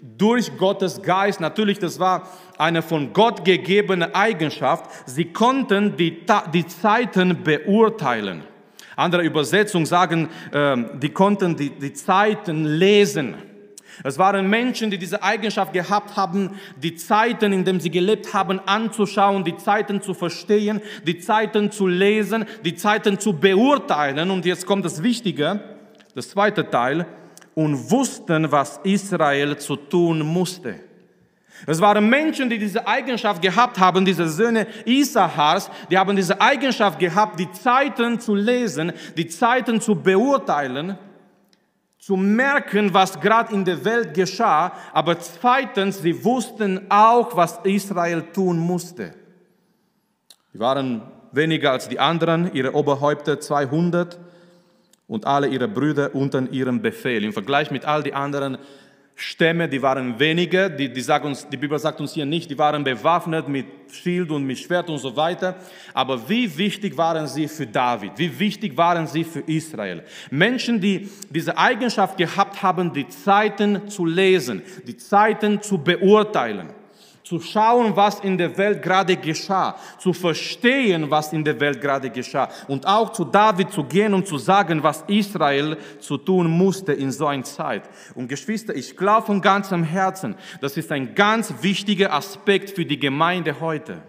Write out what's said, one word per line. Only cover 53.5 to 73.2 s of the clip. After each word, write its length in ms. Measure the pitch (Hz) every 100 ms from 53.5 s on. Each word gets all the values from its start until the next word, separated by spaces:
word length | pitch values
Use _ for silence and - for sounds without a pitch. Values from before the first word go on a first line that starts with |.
| 147 135 151 175 175 175 - - - - _ _ _ _ _ _
und 200 | 110 104
alle 220 | 143 139
ihre 200 | 131 165
Brüder 460 | 120 143 143 139
unter 360 | 135 139 135 127
ihrem 320 | 147 127 123
Befehl. 420 | 110 104 135 117
Im 80 | 107
Vergleich 380 | 107 98 139 151
mit 160 | 135 151
all 160 | 151
die 100 | 143
anderen 460 | 135 143 143 139 127 - - _ _ _
Stämme, 520 | - - - 165 170 165
die 140 | 131
waren 400 | 131 135 127 113
weniger, 480 | 151 165 175 185 190
die, 240 | 143 135
die 80 | 120
sagen 280 | 123 147 143
uns, 200 | 131 -
die 80 | 131
Bibel 220 | 139 147
sagt 220 | 151 147
uns 120 | 143
hier 140 | - 143
nicht, 240 | 165 165
die 80 | 135
waren 260 | 151 151
bewaffnet 640 | 139 123 143 170 170 160 147
mit 180 | 139 110 - -
Schild 400 | - 180 175 175
und 140 | 151
mit 140 | 135 123
Schwert 320 | - 175 170
und 80 | 151
so 180 | 131 120
weiter. 400 | 160 175 185 - - - -
Aber 340 | - 131 127 110
wie 300 | 226 240 143
wichtig 380 | 202 - 202 135
waren 300 | 165 160 151
sie 220 | 131 147
für 180 | 151 131
David? 460 | 135 123 120 98 -
Wie 220 | 170 123
wichtig 380 | 208 - 208 127
waren 300 | 170 170 156
sie 180 | 143
für 160 | 165 139
Israel? 640 | - 160 147 110 101 87 - - -
Menschen, 480 | 135 202 254 - 233
die 300 | 196 185 196 - -
diese 260 | 151 165 156
Eigenschaft 640 | 190 247 247 - 185 175
gehabt 440 | 165 175 196 -
haben, 300 | 190 170 180
die 160 | 143 135
Zeiten 800 | -